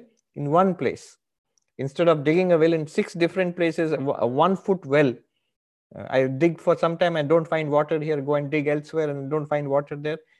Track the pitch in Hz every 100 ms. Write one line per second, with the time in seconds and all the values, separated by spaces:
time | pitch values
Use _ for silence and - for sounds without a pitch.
0 | - _ _ 143 143 165 190 175 123 -
1 | - _ _ _ _ _ _ - 135 -
2 | 170 156 139 170 185 170 160 165 147 -
3 | 208 170 165 185 180 175 170 156 160 139
4 | 135 - 120 131 175 190 - 180 139 143
5 | 143 117 _ _ _ _ _ _ _ -
6 | 101 131 131 131 170 165 - 170 165 165
7 | 175 165 143 165 160 160 151 147 147 160
8 | 151 151 139 147 143 151 143 147 147 160
9 | 151 143 135 151 147 147 143 139 143 147
10 | 147 151 _